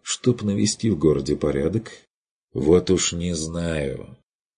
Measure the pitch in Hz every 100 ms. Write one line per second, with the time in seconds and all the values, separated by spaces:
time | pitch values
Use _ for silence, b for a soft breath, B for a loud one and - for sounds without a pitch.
0 | - - 127 120 104 101 104 - 110 82
1 | 78 71 69 73 76 69 78 107 - -
2 | _ _ _ _ _ - 71 90 90 90
3 | - 85 87 82 80 85 85 80 69 -
4 | - - _ _ _